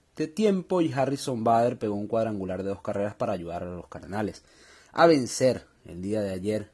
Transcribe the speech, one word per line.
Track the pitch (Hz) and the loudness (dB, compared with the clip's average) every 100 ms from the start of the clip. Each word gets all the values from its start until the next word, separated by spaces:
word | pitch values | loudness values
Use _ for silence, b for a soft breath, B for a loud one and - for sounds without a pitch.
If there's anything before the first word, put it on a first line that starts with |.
| _ | _
de | - 156 | -6 -6
tiempo, | 156 214 190 170 185 | 0 2 2 0 0
y | 165 | 2
Harrison | 131 131 139 - 120 | 2 0 -2 -4 0
Bader | 110 117 120 120 | 4 4 4 2
pegó | 110 101 | -2 -4
un | 104 | -2
cuadrangular | 113 113 107 95 92 | 0 0 -2 -4 -4
de | 95 | -4
dos | 98 | -6
carreras | - 98 101 - | -4 -2 -4 -2
para | - | -4
ayudar | 98 85 85 | -4 -6 -8
a | 90 | -8
los | 87 - | -10 -12
Cardenales | - - 98 104 - - B B B B | -14 -8 -4 -4 -6 -16 B B B B
a | - 170 | 4 6
vencer | 156 120 - 127 113 - _ | 6 2 2 2 2 -4 _
el | - 85 | -16 -8
día | 95 107 | -4 -2
de | 101 | -2
ayer | 95 95 107 - | -2 -2 -4 -4